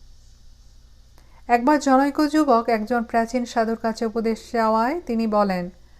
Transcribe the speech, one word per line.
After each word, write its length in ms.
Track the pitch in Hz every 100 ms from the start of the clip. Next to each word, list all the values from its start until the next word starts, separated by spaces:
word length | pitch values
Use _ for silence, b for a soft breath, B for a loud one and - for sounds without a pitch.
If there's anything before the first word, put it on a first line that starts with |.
| - - - - - - - - - - - b b b -
একবার 320 | 240 247 302
জনৈক 480 | 277 262 277 277 294
যুবক 420 | 311 285 233 233
একজন 340 | 220 214 240
প্রাচীন 420 | 226 233 226 254 240
সাধুর 300 | 233 220 226
কাছে 300 | 226 226 226
উপদেশ 460 | 233 220 220 -
চাওয়ায় 500 | 233 220 220 240 349
তিনি 260 | 294 226 226
বলেন, 420 | 208 202 180 175 b b